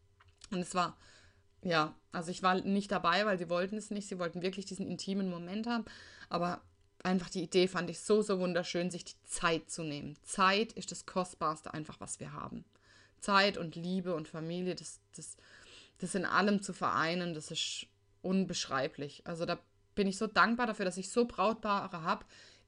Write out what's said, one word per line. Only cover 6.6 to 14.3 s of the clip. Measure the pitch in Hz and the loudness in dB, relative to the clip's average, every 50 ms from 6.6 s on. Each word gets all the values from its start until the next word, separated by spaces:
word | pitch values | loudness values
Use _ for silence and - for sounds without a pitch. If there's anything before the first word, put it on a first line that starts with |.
| - - _ _ _ _ _ _ - | -10 -18 _ _ _ _ _ _ 0
einfach | 185 185 190 175 - | 2 2 2 0 -2
die | - 190 165 | -4 -4 -4
Idee | 165 - 180 180 180 | 2 6 6 6 6
fand | 185 170 170 175 | 4 -2 -4 -4
ich | 165 - | -6 -6
so, | - - 214 214 | 2 4 4 4
so | 208 208 196 185 | 4 4 2 2
wunderschön, | 180 180 175 165 180 - - 175 175 180 | 2 2 2 0 0 0 0 0 0 0
sich | 170 170 - | -2 -4 -10
die | - - _ _ | -12 -18 _ _
Zeit | - - - 175 170 165 156 - - | -10 -6 0 2 2 2 2 -2 -6
zu | - - 165 | -8 -6 -6
nehmen. | 156 143 147 143 143 147 - - | -6 -6 -6 -8 -10 -12 -14 -12
Zeit | - - - 190 190 196 202 226 226 - | -8 2 4 4 6 6 4 2 0 -4
ist | - 180 - | -10 -10 -8
das | 170 - - | -10 -10 -10
Kostbarste | - - 190 180 - - - 165 156 160 156 - - - | -4 -2 -2 -2 -2 -4 -4 -2 -2 -2 -4 -8 -8 -8
einfach, | 160 151 - 151 - | -8 -8 -8 -12 -14
was | - 165 - - | -10 -10 -10 -10
wir | - 147 147 | -10 -10 -10
haben. | 156 - - - - - _ _ _ _ _ - - - - _ - | -10 -10 -10 -10 -12 -12 _ _ _ _ _ -20 -20 -20 -20 _ -10
Zeit | - - 202 196 196 208 202 - | -2 4 6 6 6 6 4 2
und | 175 160 151 | -4 -6 -6
Liebe | 170 165 180 185 190 175 185 175 | -6 -4 -2 -2 0 0 0 -2
und | 156 156 | -2 -4
Familie, | - | -6